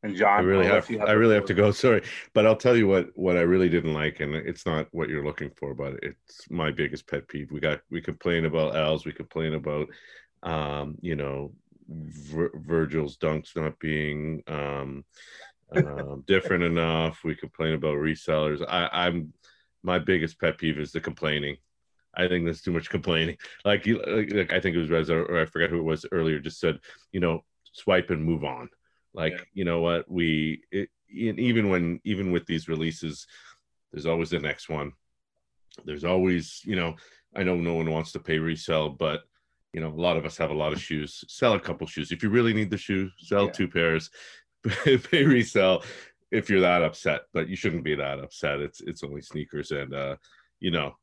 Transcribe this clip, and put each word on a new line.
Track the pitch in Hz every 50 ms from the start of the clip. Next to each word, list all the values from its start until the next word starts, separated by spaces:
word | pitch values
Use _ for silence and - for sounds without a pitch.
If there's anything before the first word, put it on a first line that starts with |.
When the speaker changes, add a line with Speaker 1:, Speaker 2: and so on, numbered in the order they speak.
| -
Speaker 1:
And | 107 101
John, | 90 107 101 101 104
Speaker 2:
I | 92
really | 90 98 98 92 92
Speaker 1:
I'll | 98
let | 95 92
Speaker 2:
have, | -
Speaker 1:
you | 117 110
have | 104 104
Speaker 2:
I | 107
Speaker 1:
the | 107
Speaker 2:
really | 113 113 107
have | 104 98
Speaker 1:
floor. | 98
Speaker 2:
to | 101
go. | 87 101 104
Sorry, | 101 - - 131 117 101 - - - - - - _
but | 110 107
I'll | 110 110
tell | 110 - 127 123 120
you | 110 98
what, | 95 95 87 - -
what | - 92 92 90 87
I |
really | 85 85 90 92 92 87
didn't | 80 87 80 80 78
like, | 76 76 76 73 -
and | 78 73 73
it's | 78 76 71 87 - -
not | 95 80 78 73 -
what | - 85 80 -
you're | 76 76 71
looking | 76 73 - 78 69
for, | - _ - 71 67
but | 62 69 69 69 - -
it's | - - _ _ _ - - - -
my | - 87 80 78
biggest | 71 - 80 71 67 67 - -
pet | - 71 69 _
peeve. | - 73 71 65
We | 73 73
got, | 78 78 76 71 _ _
we | - 85
complain | 82 - 87 - - 90 87 85 80
about | 80 76 80 78 78 -
Al's, | 80 78 76 78 78 -
we | 80
complain | 78 - 78 - - 82 80 80 78
about, | 76 67 76 73 73 76 - - - - - - - - _ _ _ -
um, | 87 82 78 76 73 73 73 71 73 76 -
you | - 87 80
know, | 73 71 69 69 69 71 71 - _ _ _ _ _ _ -
Vir-, | 80 80 78 78 78 76 71 71 76 78 85 85 -
Virgil's | 78 76 71 82 82 80 73 71 80 76 71 65 _
dunks | - 80 78 78 76 - -
not | 85 80 78 78 _
being, | - 80 78 76 76 76 73 73 76 78 80 76 -
um, | - 80 73 71 71 71 71 69 67 69 69 69 _ _ _ - - - -
Speaker 1:
<laughs> | - - _ _ _ _ -
Speaker 2:
um, | 185 160 73 71 71 71 69 71 67 69 -
different | 98 95 - - 98 87 87
enough. | 85 82 82 82 82 80 82 82 82 78 - -
We | 82 78
complain | - - - _ - 80 80 78
about | 78 80 78 73
resellers. | 71 73 80 78 73 - - 80 76 76 78 76 73 78 -
I, | - 90 87 -
I'm, | - 90 90 90 87 87 80 76 - _ _ _ _ _ _ _ _ _
my | _ 90 90 90
biggest | 80 - 92 87 80 80 - _
pet | - 82 78 -
peeve | - 80 73 71
is | 76 71
the | - 78
complaining. | - - 78 - - 78 76 76 71 73 73 - _ _ _ _ _ _ _ _ _ _ _
I | - 90 90
think | 90 90 85
there's | 85 82 80
too | - -
much | 85 82 80 -
complaining. | - 95 76 98 85 80 82 82 80 - - - - - -
Like, | 101 104 98 - 101
you, | 113 95 -
like, | - 90 110 107 -
like, | 101 104 92 82 85
I | 92
think | 90 95 82
it | 85
was | 82 76
Reza, | 85 82 78 76 82
or | 80 82 - 87 85
I | 80
forgot | 78 _ 80 82 85
who | 82 85
it | 80
was | 80 80 78 - -
earlier, | - 90 80 80 78 73
just | 69 80 - -
said, | - 85 80 - _ - - - _ _
you | - 95
know, | 87 85 82 82 _ _ _ _ _ -
"Swipe | _ - - - 95 92 87 -
and | 92 78 78
move | 82 82 76 71
on." | 71 65 62 - - _ _ _ _ _ _ _ _ _
Like, | - 80 80 87
Speaker 3:
Yeah. | 87 - _ _
Speaker 2:
you | 98 92
know | 87 85 85
what? | 82 85 85 85 - _
We, | 90 90 85 82 80 78 78 80 78 - _ _
it, | - 98 101 - _ _ _ _
e-, | - - 113 113 104 -
even | 120 123 117 113 107 101
when, | 92 90 87 85 87 - _
even | 101 104 92 98 92
with | 90 85 -
these | - 82 80 80 -
releases, | 80 78 80 82 80 - - 80 73 - - _ - - - - - _ _ _ _ _ _ _
there's | - 76 73
always | 82 82 82 85 80
the | 87 80
next | 71 76 71 - - -
one. | 80 76 73 71 67 _ _ _ _ _ _ _ _ _ _ _ _ _ _ _ _ - -
There's | - 76 73 73
always, | 85 92 92 92 92 90 87 80 80 - - -
you | - 107
know, | 92 87 82 80 - - - - _ _ _ _
I | - 98
know | 90 90
no | 87 85 85 85
one | 82 80 80
wants | 80 80 78 - -
to | 80
pay | - - 82 80
resell, | 80 82 80 80 - - 85 78 78 78
but, | 69 65 85 78 78 82 - _ _ _ _ _ _ _ _ _ _
you | 82
know, | 80 80
a | 76 78
lot | 85 90 87 82
of | 82
us | 80 - -
have | 85 78
a | 73
lot | 76 76 76 78
of | -
shoes. | - - 82 76 76 71 - - - _
Sell | - - 139 123 107
a | 95
couple | - - 85 - 82 80
shoes. | - - 76 -
If | 95 85 -
you | 107
really | 101 120 120 117 110
need | 107 107 95
the | 95 95
shoe, | - - 101 95 95 92 - _
sell | - - 101 101 101
Speaker 1:
Yeah. | 101
Speaker 2:
two | - - 101 87
pairs, | - 87 82 82 80 80 80 - _ - - - - - _ _ _ _ _
<laughs> | 120 95 - -
pay | 156 135 123 - - - 165 139
resell | 147 139 123 113 - - 110 95 92 92 - - - - - - - _ _ _ _
if | - 110 - -
you're | 101 95
that | 92 90 90 87 85
upset, | 80 82 - - 90 76 69 - _ _
but | 90 82 82
you | 95
shouldn't | 92 - 107 80 85 64
be | 78 76
that | 71 71 69 69 69
upset. | 69 67 - - - 73 71 71
It's, | 73 71 _ -
it's | - - 82 - -
only | 73 71 73
sneakers. | 69 - - 76 73 - - 73 71 -
And, | 76 71 69 67 69
uh, | 69 69 69 69 - _ _ _ _ _ _ _ _
you | - 95
know | 85 85 73 71 - _